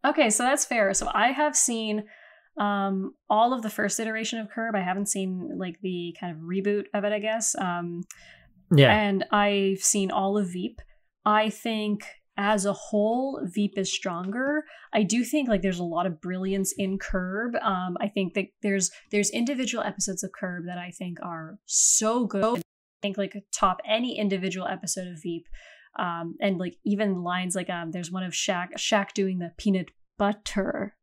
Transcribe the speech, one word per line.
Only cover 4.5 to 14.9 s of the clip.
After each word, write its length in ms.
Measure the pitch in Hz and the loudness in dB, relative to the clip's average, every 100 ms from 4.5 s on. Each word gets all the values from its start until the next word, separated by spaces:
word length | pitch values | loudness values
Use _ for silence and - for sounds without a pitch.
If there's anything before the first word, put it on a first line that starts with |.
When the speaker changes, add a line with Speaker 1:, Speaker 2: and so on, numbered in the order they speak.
Speaker 1:
Curb. 260 | - 226 208 | -4 -2 0
I 60 | |
haven't 240 | 180 185 202 | 0 -2 -2
seen, 480 | 196 190 185 175 180 | -2 -2 -4 -6 -6
like, 220 | 180 165 | -6 -6
the 340 | 185 175 175 165 | -4 -4 -6 -8
kind 120 | 180 156 | -8 -8
of 60 | |
reboot 420 | 165 190 196 208 - | -4 -2 0 -2 -2
of 80 | 208 | -2
it, 80 | 208 | -2
I 60 | 208 | -2
guess. 380 | 220 220 214 - | -2 -2 -2 -2
Um, 440 | 185 175 175 175 190 - - - - - _ | -2 -2 -4 -6 -10 -16 -20 -20 -20 -20 _
Speaker 2:
Yeah. 200 | 151 135 | 8 8
Speaker 1:
and 300 | 214 208 196 - | 8 4 0 2
I've 480 | 208 202 202 196 190 | 4 4 4 2 2
seen 300 | - 208 190 | 2 2 0
all 260 | - 196 208 | 0 2 0
of 140 | 190 | 0
Veep. 280 | 180 214 - - - _ _ | -4 -6 -8 -20 -20 _ _
I 260 | 214 214 220 | 2 4 2
think 520 | 214 233 220 214 208 - - _ - | -2 -4 -2 -2 -2 -6 -20 _ -2
as 280 | 202 214 196 | 2 2 2
a 60 | |
whole, 680 | 196 - 208 214 240 269 269 | -2 -2 2 2 2 -2 -4
Veep 340 | 190 208 202 - | -4 0 0 0
is 140 | 190 | -4
stronger. 680 | - 190 170 185 233 269 302 - - - | -2 -4 -4 -4 -2 0 -2 -4 -20 -2